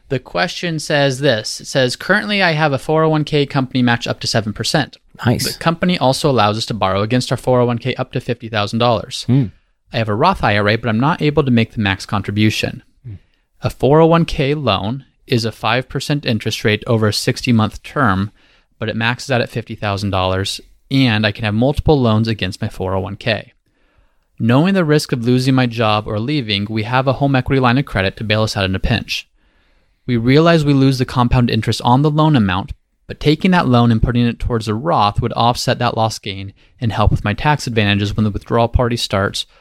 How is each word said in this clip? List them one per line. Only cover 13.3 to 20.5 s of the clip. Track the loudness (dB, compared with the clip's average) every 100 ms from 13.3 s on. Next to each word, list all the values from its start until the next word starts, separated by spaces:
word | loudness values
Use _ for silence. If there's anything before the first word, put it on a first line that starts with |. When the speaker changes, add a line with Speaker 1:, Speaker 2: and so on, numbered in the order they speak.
| _ _ _
Speaker 1:
A | -8
four | -2 2 6
oh | 6
one | 4
k | 2 -2 -2
loan | -2 0 0 -2 -8 -10 _ -4
is | -2
a | -2
five | -4 -2 -2 -4
percent | -6 -4 -4 -2
interest | -4 -4 -2
rate | 0 0 0
over | 0 0
a |
sixty-month | 0 -2 -2 0 2 2 -4
term, | -10 -2 0 0 -2 -6 _ _ _ -10
but | -6
it | -4
maxes | -4 -4 -2
out | -2
at | -2
fifty | -6 -10 -8
thousand | -4 -4 -2
dollars, | 0 0 0 -4